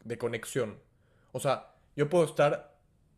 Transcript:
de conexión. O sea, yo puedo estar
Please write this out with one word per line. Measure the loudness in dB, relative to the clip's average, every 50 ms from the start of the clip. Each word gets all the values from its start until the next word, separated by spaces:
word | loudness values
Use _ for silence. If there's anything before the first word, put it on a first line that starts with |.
de | -10 -10 -8 -6
conexión. | -4 -4 -4 -6 -8 -6 -4 -4 -4 -4 -8 -14 _ _ _ _ _ _ _ _ _ _
O | -12 -4
sea, | 0 0 -2 -2 -4 -18 _ _ _ _ -2
yo | -2 -2 2
puedo | 4 4 4
estar | 4 4 2 2 2 2 -2 -8 -16 _ _ _ _ _ _ _ _ _